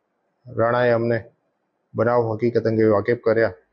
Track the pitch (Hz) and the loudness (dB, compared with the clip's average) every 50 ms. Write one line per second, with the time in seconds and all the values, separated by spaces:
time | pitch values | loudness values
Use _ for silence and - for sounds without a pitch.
0 | _ _ _ _ _ _ _ _ _ 123 - 107 113 117 120 123 123 120 117 113 | _ _ _ _ _ _ _ _ _ -12 -4 -2 0 0 2 2 2 2 2 2
1 | 117 117 117 110 - - _ _ _ _ _ _ _ _ _ _ _ _ - 113 | 0 -2 -2 -4 -6 -10 _ _ _ _ _ _ _ _ _ _ _ _ -4 -2
2 | 110 117 120 123 120 113 110 104 120 120 117 117 113 113 113 110 110 110 104 101 | 0 0 2 0 0 -2 -4 -2 -2 -2 -2 0 -2 0 0 2 2 2 2 2
3 | 101 117 120 117 - 113 110 113 113 110 - - _ _ | 0 -2 -4 -2 0 -2 0 0 0 -2 -4 -8 _ _